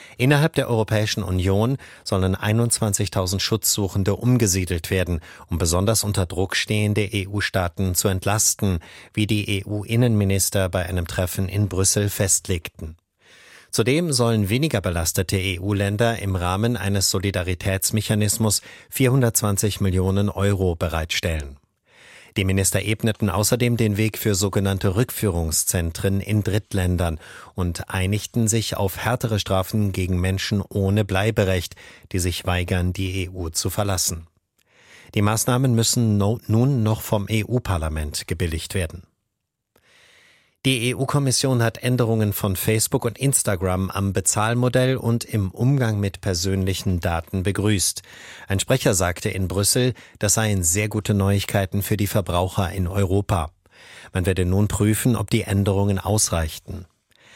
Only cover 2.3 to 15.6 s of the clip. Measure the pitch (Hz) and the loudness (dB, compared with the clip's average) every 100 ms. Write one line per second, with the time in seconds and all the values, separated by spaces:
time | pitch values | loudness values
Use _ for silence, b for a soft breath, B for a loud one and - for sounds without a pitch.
2.3 | 95 107 113 117 - - - 101 104 92 | 0 0 2 2 0 0 0 -2 -2 -2
3.3 | 95 - 110 - - 98 101 95 101 120 | -2 -2 -2 -2 0 0 0 0 0 2
4.3 | 123 107 95 90 87 - 95 87 85 B | 4 4 0 -2 -4 0 0 0 -4 B
5.3 | B B 82 85 87 101 107 104 98 87 | B B -2 0 2 2 0 0 0 -2
6.3 | 85 95 - - 107 104 104 101 101 95 | -2 -2 -2 -2 0 2 0 0 -2 -4
7.3 | 101 - 98 90 - 95 90 104 95 101 | -4 -2 -2 -2 -2 -2 0 0 0 0
8.3 | 107 - - 101 85 B B B - 107 | 0 0 0 0 -2 B B B -2 0
9.3 | 104 101 98 98 104 101 117 123 107 98 | 0 0 -4 -4 -6 -2 2 4 4 4
10.3 | 98 - 101 95 92 85 90 85 - 90 | 2 2 0 0 0 -2 -2 -2 -2 -2
11.3 | - 92 101 101 90 95 104 104 - 98 | -2 -4 -2 0 0 0 2 0 0 0
12.3 | - - 87 - - 80 80 _ _ B | 0 -2 -6 -6 -12 -16 -16 _ _ B
13.3 | B B B B - 117 151 175 123 117 | B B B B -2 2 2 0 0 2
14.3 | 110 95 123 156 107 95 85 82 - 92 | 2 2 0 0 0 0 -2 0 -2 0
15.3 | 98 95 87 | 0 -2 -2